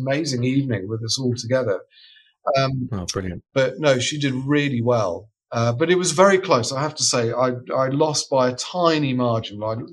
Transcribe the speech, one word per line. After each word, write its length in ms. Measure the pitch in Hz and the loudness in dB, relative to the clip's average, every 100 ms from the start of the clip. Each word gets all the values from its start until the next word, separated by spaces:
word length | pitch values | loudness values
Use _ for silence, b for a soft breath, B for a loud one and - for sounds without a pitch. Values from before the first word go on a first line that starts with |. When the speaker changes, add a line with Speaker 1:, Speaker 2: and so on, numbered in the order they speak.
Speaker 1:
amazing 420 | 131 143 156 123 | -2 -2 -2 -2
evening 440 | 127 135 135 104 95 | 0 0 0 -4 -4
with 160 | 113 | -6
us 140 | 113 131 | -4 -2
all 140 | 127 | -2
together. 460 | 117 113 131 113 92 - b b b b b - 139 | -4 -2 0 0 -4 -6 b b b b b -2 0
Um, 320 | 135 131 123 | 0 -2 -4
Speaker 2:
Oh, 120 | 101 87 | -6 -4
brilliant. 300 | 98 92 87 _ | -6 -6 -8 _
Speaker 1:
but 220 | 135 131 - | 0 0 2
no, 200 | 147 127 | 2 2
she 200 | 120 151 | 0 -2
did 140 | 143 | -2
really 460 | 127 135 147 143 120 | -2 0 0 0 0
well. 460 | 120 117 95 85 - _ - | 2 2 0 -4 -12 _ -8
Uh, 200 | 120 117 | -2 0
but 180 | 120 165 | 0 2
it 60 | 180 | 2
was 160 | 180 | 2
very 260 | 151 196 190 | 6 6 6
close, 340 | 185 127 117 | 2 0 0
I 80 | 135 | -4
have 140 | 151 - | -4 -2
to 60 | |
say. 260 | 127 127 117 | 0 0 0
I, 220 | 120 127 123 - 135 | 0 0 -2 -4 -2
I 120 | 131 | 0
lost 400 | 139 156 143 - | 2 0 0 0
by 180 | 131 127 | 2 2
a 60 | 123 | 0
tiny 560 | - 180 165 156 135 | -6 2 2 2 0
margin, 460 | 127 123 113 110 104 | 0 0 0 -4 -8
like 200 | 110 113 - | -6 -6 -10